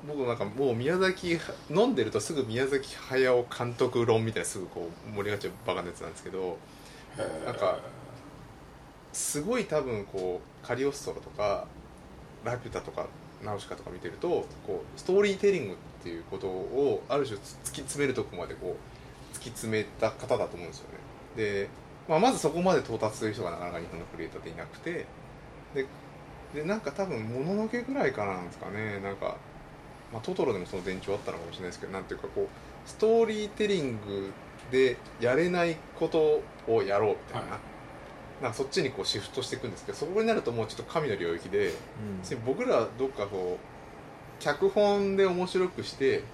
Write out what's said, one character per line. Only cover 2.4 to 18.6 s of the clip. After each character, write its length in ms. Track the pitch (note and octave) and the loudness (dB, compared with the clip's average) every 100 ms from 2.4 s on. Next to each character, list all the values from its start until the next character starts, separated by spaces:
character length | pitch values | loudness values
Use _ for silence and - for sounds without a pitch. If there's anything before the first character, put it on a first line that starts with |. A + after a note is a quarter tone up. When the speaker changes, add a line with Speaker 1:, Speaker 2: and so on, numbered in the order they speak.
| B2 | 0
Speaker 1:
宮 220 | A2+ C3+ | 2 2
崎 280 | C#3 - - | 2 0 -10
駿 500 | - C3 C3 B2 A#2+ - | 0 4 6 6 4 -2
監 160 | A#2+ | -2
督 320 | A#2+ B2+ B2 A#2 | 4 4 6 6
論 200 | A2+ A2+ | 6 6
み 80 | |
た 60 | G2+ | 0
い 20 | |
な、 60 | - | -2
す 100 | G2+ | -4
ぐ 80 | F2+ | -6
こ 220 | F2 E2+ E2+ A2 | -6 -6 -8 -8
う 80 | G#2 | -4
盛 80 | |
り 20 | G2+ | -2
上 60 | |
が 60 | G2+ | -2
っ 20 | |
ち 80 | F#2+ | -4
ゃ 20 | |
う 40 | E2+ - | -4 -2
バ 100 | F#2 | -2
カ 60 | |
な 60 | F2+ | -4
や 60 | |
つ 80 | E2+ | -8
な 60 | E2 | -10
ん 40 | |
で 60 | D#2+ | -10
す 60 | |
け 60 | F2+ | -8
ど、 260 | F#2+ F#2 E2+ - - - - - - | -4 -4 -4 -10 -18 -18 -16 -14 -6
Speaker 2:
へ 40 | |
ー。 240 | - A2 A2+ | -6 -4 -4
Speaker 1:
な 60 | |
ん 20 | A#2+ | 2
か 240 | G2 - - - - - - - - - - - - - - | 2 2 -4 -12 -14 -14 -16 -16 -18 -18 -18 -18 -20 -20 -10
す 280 | - - D3 | -4 -2 -2
ご 160 | E3 B3 | 0 0
い 80 | G3+ | 2
多 160 | D3+ | 0
分 240 | C3+ A2 G2 | 2 -2 -4
こ 360 | G2 F#2 F2+ - - | -2 -2 -2 -6 -16
う、 40 | - | -4
カ 80 | A#2+ | 2
リ 100 | C#3 | 2
オ 60 | |
ス 140 | C#3 - | 0 -6
ト 80 | |
ロ 80 | E2 | -8
と 80 | - | -10
か、 340 | - G#2 - - - - - - - - - | 0 2 2 -2 -12 -18 -18 -18 -18 -18 -8
ラ 140 | A#2 A#2+ | -4 -4
ピ 120 | A#2 | -4
ュ 20 | |
タ 100 | A2 | -6
と 100 | - | -4
か、 160 | - - - - - | -6 -6 -8 -16 -10
ナ 120 | G#2+ G2+ | -6 -6
ウ 40 | |
シ 80 | - | -6
カ 80 | F2+ | -10
と 80 | |
か 60 | - | -8
見 100 | F2 | -8
て 80 | F2 | -8
る 60 | E2 | -4
と、 280 | F3 D3 - - - | 0 0 0 -10 -6
こ 160 | F2+ - - | -6 -6 -8
う、 40 | |
ス 40 | - | 4
ト 80 | |
ー 80 | F#3+ | 6
リ 60 | G#3 | 6
ー 60 | F#3+ | 6
テ 140 | G3+ | 6
リ 80 | F#3 | 4
ン 80 | G#2+ | 0
グ 40 | |
っ 20 | F2 - - | -6 -12 -12
て 60 | F2 | -8
い 100 | E2+ | -8
う 40 | D#2+ | -6
こ 120 | F#2+ | -4
と 100 | G2 | -2
を、 560 | F#2 F#2+ A#2+ C#3+ G2 - | -2 0 2 4 2 2
あ 80 | C#3 | 0
る 80 | B2+ | 2
種 120 | G2+ | -4
突 20 | - - | -10 -10
き 60 | - - | -10 -8
詰 220 | C3+ C#3+ | -6 0
め 40 | C#3+ | 2
る 60 | |
と 100 | A#2+ | 2
こ 120 | - F2 | -2 -6
ま 120 | E2+ | -8
で 60 | |
こ 220 | D#2+ | -6